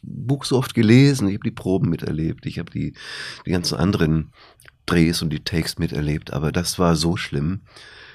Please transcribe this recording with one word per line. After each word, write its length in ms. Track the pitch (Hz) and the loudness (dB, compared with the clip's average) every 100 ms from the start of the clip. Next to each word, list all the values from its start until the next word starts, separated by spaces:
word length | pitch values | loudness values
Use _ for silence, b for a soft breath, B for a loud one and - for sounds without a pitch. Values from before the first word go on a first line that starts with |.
Buch 420 | - - 117 139 | -16 -8 -4 -4
so 140 | - 127 | 0 0
oft 160 | 127 | 0
gelesen, 540 | 117 110 123 143 131 98 | 2 6 8 8 4 -2
ich 80 | 101 | -2
hab 80 | |
die 80 | 113 | -6
Proben 360 | - 95 95 85 | -6 -2 0 2
miterlebt, 560 | 82 - 76 80 - | -2 -4 -4 -4 -4
ich 140 | - - | -8 -8
hab 120 | - | -8
die, 240 | - 76 - B B B B - | -6 -6 -8 B B B B -4
die 60 | |
ganzen 240 | 90 85 - | -2 -2 0
anderen 540 | 90 104 78 80 78 b b b b _ | 0 2 2 2 -2 b b b b _
Drehs 380 | - 87 82 85 | 0 4 4 2
und 80 | 82 | -2
die 140 | 76 | -4
Takes 340 | - 85 78 - | -4 -4 -4 -4
miterlebt, 540 | 82 71 76 78 - | -4 -2 -2 -4 -4
aber 180 | - - | -4 -2
das 300 | 90 85 - | -2 -4 0
war 160 | 87 80 | 2 2
so 200 | 82 101 | 0 -2
schlimm. 440 | - 71 78 98 - B B B B | -4 -4 -2 -4 -10 B B B B